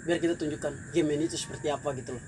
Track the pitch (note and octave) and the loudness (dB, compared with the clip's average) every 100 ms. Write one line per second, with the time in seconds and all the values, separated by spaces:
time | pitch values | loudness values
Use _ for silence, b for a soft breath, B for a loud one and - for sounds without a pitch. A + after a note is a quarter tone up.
0 | D#3 E3+ E3 E3 D3+ - D3 C3+ - D#3+ | 2 4 4 2 0 0 -2 -4 -2 2
1 | D3+ D3 E3 E3 - B2 D3+ C#3 C#3+ B2+ | 4 4 2 0 -6 -4 -2 0 0 -4
2 | A#2+ B2 | -4 -8